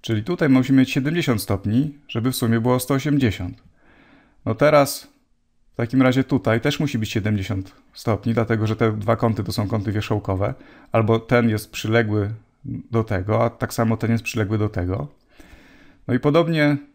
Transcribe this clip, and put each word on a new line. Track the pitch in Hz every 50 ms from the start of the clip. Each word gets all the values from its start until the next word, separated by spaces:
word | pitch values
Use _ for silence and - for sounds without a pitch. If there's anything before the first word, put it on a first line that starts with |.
Czyli | - - 113 104 107
tutaj | - 175 - 175 143
musimy | 135 131 127 127 135 135
mieć | 131 -
siedemdziesiąt | - 147 127 147 160 175 156 143 120 104
stopni, | - - 98 95 - 101 107 123 147 156 143 - _
żeby | _ - 120 113 131
w | 127
sumie | - 123 113 113 117
było | 113 123 123 127
sto | 123 - 143
osiemdziesiąt. | 135 135 151 143 143 131 113 95 - 87 90 - - _ - _ _ _ _ _ _ _ _ - _ _ _ _ _ _
No | 110 113
teraz | 113 143 151 151 147 139 - - - - - _ _ _ _ _ _ _ _ _ _ _ _ _
w |
takim | - 117 113 - 131
razie | 131 127 123 131 131
tutaj | - 143 127 - 113 110 117
też | - 143 143 -
musi | 151 - -
być | 117 110 -
siedemdziesiąt | - 113 95 107 107 101 92 - 107 95 92 - - _ _ _ _
stopni, | - - 117 107 - - 117 113
dlatego | 120 113 - 113 107 107
że | 107 110
te | 110 120 113
dwa | 107 107 101 113 117
kąty | - - 117 110 101 101
to | 87
są | - - 104
kąty | 98 113 107 98 -
wierzchołkowe, | 98 107 101 - 110 104 - - 95 92 101 120 135 - - - - - - _
albo | - 113 110 107 113 113
ten | 113 - 131 123 117 117
jest | 107 107 - -
przyległy | - - - 107 110 117 117 107 104 107 101 101 110 110 _ _ _ _ -
do | 127 120 120 - - 117 117 110
tego, | 113 104 92 92 101 107 113 113
a | 117
tak | - - - 110 -
samo | - 117 113 113
ten | 110 - 107
jest | 117 113 113
przyległy | - - 117 107 95 110
do | 104 107 104
tego. | - 95 87 90 95 120 143 147 _ _ _ _ _ - - - - - - - - - - - _ _ _
No | - 123
i | 127
podobnie | - 147 143 170 170 160 165 156 147 147 147 139 - _